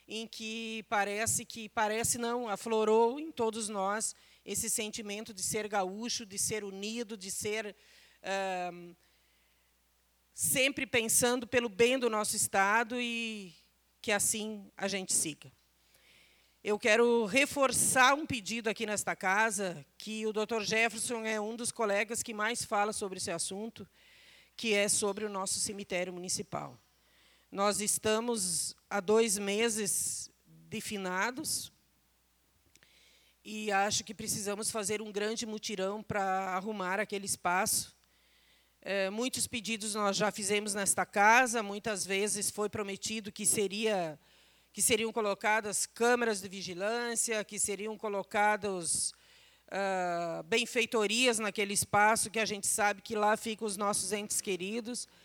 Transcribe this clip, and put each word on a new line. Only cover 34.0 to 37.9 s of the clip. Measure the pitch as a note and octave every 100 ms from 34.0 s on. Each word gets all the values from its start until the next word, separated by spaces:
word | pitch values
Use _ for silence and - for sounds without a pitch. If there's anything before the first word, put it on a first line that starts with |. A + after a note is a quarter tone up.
| -
que |
precisamos | G#3+ A3 A3 G3+ G3+ G#3+
fazer | A3+ G3 G#3+
um | G#3+
grande | G3+ G#3 A3+ A3
mutirão | G#3+ - G3 F#3+ G#3+
para | - G#3 F#3+ F#3+ F#3+ F#3
arrumar | G#3 G#3 F3+ G3
aquele | G3+ G3 G3
espaço. | - F3 F3+ G#3+ - -